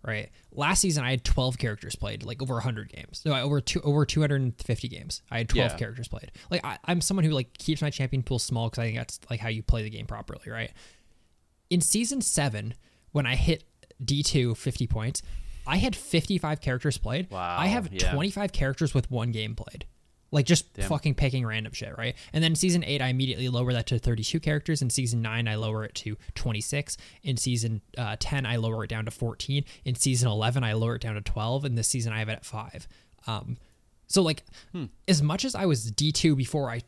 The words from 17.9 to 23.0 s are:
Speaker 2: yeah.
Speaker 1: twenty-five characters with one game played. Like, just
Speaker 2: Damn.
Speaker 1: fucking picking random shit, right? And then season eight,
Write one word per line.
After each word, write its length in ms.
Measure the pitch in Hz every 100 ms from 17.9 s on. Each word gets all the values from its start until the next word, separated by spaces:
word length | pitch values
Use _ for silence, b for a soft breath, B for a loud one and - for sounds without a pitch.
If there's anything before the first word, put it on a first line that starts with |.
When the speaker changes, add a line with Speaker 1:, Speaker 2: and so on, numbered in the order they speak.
Speaker 2:
yeah. 200 | 101 131
Speaker 1:
twenty-five 380 | 135 190 202 202
characters 420 | - 135 139 160
with 140 | 143 -
one 220 | 123 120
game 240 | 113 107
played. 320 | 113 - - - _ _ _ _
Like, 120 | 147 131
just 260 | 170 -
Speaker 2:
Damn. 160 | - 101
Speaker 1:
fucking 260 | 151 156 139
picking 280 | 143 131
random 300 | 117 110 110
shit, 200 | - 104 -
right? 180 | 113 - B
And 100 | 151
then 120 | 165
season 280 | 156 185 175
eight, 180 | - 143